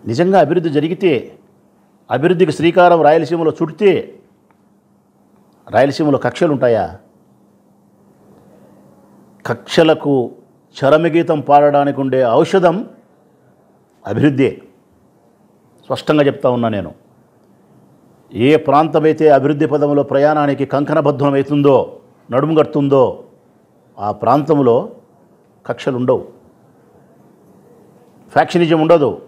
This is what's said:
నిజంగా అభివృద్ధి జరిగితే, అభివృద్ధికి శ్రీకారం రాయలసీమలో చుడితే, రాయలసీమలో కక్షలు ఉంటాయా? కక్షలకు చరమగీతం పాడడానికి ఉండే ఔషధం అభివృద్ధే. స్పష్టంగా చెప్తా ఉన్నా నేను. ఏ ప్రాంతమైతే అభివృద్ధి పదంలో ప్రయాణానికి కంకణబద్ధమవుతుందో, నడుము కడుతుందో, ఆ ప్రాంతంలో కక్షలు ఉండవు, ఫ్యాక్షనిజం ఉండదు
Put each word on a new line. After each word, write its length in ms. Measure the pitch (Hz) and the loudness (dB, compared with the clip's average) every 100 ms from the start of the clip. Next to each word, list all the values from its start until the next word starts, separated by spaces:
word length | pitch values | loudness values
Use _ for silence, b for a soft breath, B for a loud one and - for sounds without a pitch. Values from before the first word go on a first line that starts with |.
నిజంగా 340 | - 117 175 190 143 | -6 -2 2 2 2
అభివృద్ధి 240 | 170 165 147 | 0 -2 -2
జరిగితే, 340 | 160 180 190 127 - - _ _ _ _ _ _ _ | -4 -2 -2 -2 -6 -20 _ _ _ _ _ _ _
అభివృద్ధికి 440 | 127 160 175 175 - | -4 -2 0 0 0
శ్రీకారం 420 | 165 175 175 170 147 | 0 4 4 4 4
రాయలసీమలో 440 | 160 156 170 156 151 | 2 0 -2 -2 -2
చుడితే, 320 | 165 - 208 139 - - _ _ _ _ _ _ _ _ _ _ _ _ _ _ - | -8 0 0 0 -6 -20 _ _ _ _ _ _ _ _ _ _ _ _ _ _ -4
రాయలసీమలో 520 | 110 139 135 151 131 123 | 0 0 0 -2 0 -4
కక్షలు 260 | - 170 139 | -2 -2 0
ఉంటాయా? 300 | 123 110 85 85 _ _ _ _ _ _ _ _ _ _ _ _ _ _ _ _ - _ _ _ _ _ _ _ - | 0 0 -4 -10 _ _ _ _ _ _ _ _ _ _ _ _ _ _ _ _ -20 _ _ _ _ _ _ _ -10
కక్షలకు 680 | 113 - - 160 151 147 139 117 - _ _ _ - | -10 -4 0 2 2 0 -2 -2 -10 _ _ _ -4
చరమగీతం 600 | 139 156 165 165 160 151 131 | 0 2 2 -2 -2 -4 2
పాడడానికి 500 | 143 147 143 143 135 | 4 4 2 -2 -4
ఉండే 160 | 135 131 123 123 | -4 0 2 2
ఔషధం 360 | 165 190 175 180 - - _ _ _ _ _ _ _ _ _ _ - | 2 2 0 -2 -8 -18 _ _ _ _ _ _ _ _ _ _ -8
అభివృద్ధే. 460 | 101 143 131 123 - - _ _ _ _ _ _ _ _ _ _ _ _ | 0 0 2 -2 -4 -20 _ _ _ _ _ _ _ _ _ _ _ _
స్పష్టంగా 380 | 123 - 151 143 | -8 -2 0 0
చెప్తా 200 | - 135 123 | 0 -4 -2
ఉన్నా 100 | 117 104 | -4 -4
నేను. 160 | 85 - _ _ _ _ _ _ _ _ _ _ _ _ _ | -8 -16 _ _ _ _ _ _ _ _ _ _ _ _ _
ఏ 200 | - 127 156 147 | -2 2 2 2
ప్రాంతమైతే 580 | 143 160 156 156 156 156 135 | 2 2 0 0 2 4 4
అభివృద్ధి 300 | 143 147 156 | 2 -2 -2
పదంలో 320 | 147 147 143 139 | 0 0 -2 0
ప్రయాణానికి 540 | 135 147 151 143 135 135 | 0 0 0 -2 -2 -4
కంకణబద్ధమవుతుందో, 1040 | 139 147 156 147 135 143 139 139 147 143 127 87 - _ _ _ | -4 -2 0 0 0 -2 -2 -2 0 2 2 0 -12 _ _ _
నడుము 200 | 120 151 156 | -4 0 0
కడుతుందో, 440 | 151 147 143 135 120 - - _ _ _ _ _ _ - | 0 -2 0 2 0 -2 -20 _ _ _ _ _ _ -10
ఆ 120 | 101 104 | -8 -4
ప్రాంతంలో 560 | 110 139 143 147 127 117 214 - _ _ _ _ _ _ - | 0 0 0 0 2 0 -2 -16 _ _ _ _ _ _ -12
కక్షలు 320 | 120 - 123 | -8 -6 -4
ఉండవు, 220 | 127 120 - - _ _ _ _ _ _ _ _ _ _ _ _ _ _ _ _ _ _ _ | -2 -2 -4 -20 _ _ _ _ _ _ _ _ _ _ _ _ _ _ _ _ _ _ _
ఫ్యాక్షనిజం 480 | 143 160 175 170 160 160 | -2 0 0 0 0 4
ఉండదు 260 | 170 131 92 | 2 2 -4